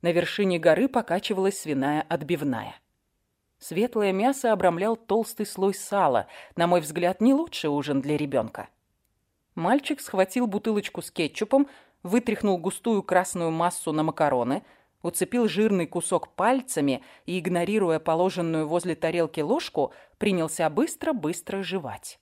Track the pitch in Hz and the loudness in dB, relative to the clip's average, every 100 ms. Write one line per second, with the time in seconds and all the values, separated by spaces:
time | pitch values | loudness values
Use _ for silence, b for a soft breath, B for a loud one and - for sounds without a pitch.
0 | 170 170 170 - 202 175 165 156 269 247 | 2 2 0 0 0 4 4 4 4 0
1 | 226 175 - 190 190 202 160 135 135 151 | 0 -4 -2 0 0 -2 -4 -2 0 0
2 | - 170 147 170 143 117 107 - _ _ | -2 -4 -2 -2 -2 -4 -6 -14 _ _
3 | _ _ _ _ _ _ - 165 240 226 | _ _ _ _ _ _ -8 -2 0 0
4 | 208 190 226 269 233 208 185 170 202 226 | 0 2 0 0 0 4 4 2 0 -2
5 | _ 214 226 - 208 - 190 196 - 202 | _ 0 0 -4 -8 0 0 -2 -4 2
6 | 170 120 98 B B - 170 175 151 156 | 4 2 0 B B -2 2 2 2 -2
7 | 175 185 226 269 330 - 156 143 143 139 | 0 2 4 4 0 -4 -2 -2 0 -2
8 | 135 151 147 135 110 - 101 _ _ _ | 0 -2 0 -2 -2 -8 -14 _ _ _
9 | _ _ _ _ _ - 165 269 277 294 | _ _ _ _ _ -4 2 2 0 -6
10 | - 190 190 - 240 202 226 208 202 - | -4 0 0 2 -2 -2 0 -2 -2 -10
11 | - - 156 - 214 269 285 B B B | -10 -4 -4 -2 2 2 2 B B B
12 | 180 220 240 214 208 185 170 - - 214 | 0 0 0 -2 0 0 -2 -4 -2 -2
13 | - 180 185 180 165 160 170 - - 156 | 2 2 2 -2 -2 0 0 0 -4 -2
14 | 156 156 151 131 120 151 b b b _ | -2 2 2 2 0 -4 b b b _
15 | 170 - 180 240 220 165 220 196 165 175 | -8 -4 -2 0 0 2 2 2 0 -4
16 | - 180 - - 196 262 - - 143 123 | -2 -2 -2 -2 0 2 -2 -2 0 0
17 | B B - 180 165 180 175 214 185 160 | B B -6 -4 -2 0 0 2 2 0
18 | 156 160 185 185 170 160 151 170 175 160 | 0 2 2 0 -2 -2 0 -2 -2 -2
19 | 165 170 165 - 151 269 - - 139 B | -2 0 -2 -2 -2 -2 -2 -4 -4 B
20 | B _ 214 185 160 - 160 156 320 - | B _ 0 0 -2 0 -2 0 -2 -2
21 | 330 269 156 180 - 196 185 185 139 104 | -4 -2 -2 -6 -6 -6 -4 -6 -6 -12
22 | - - | -16 -20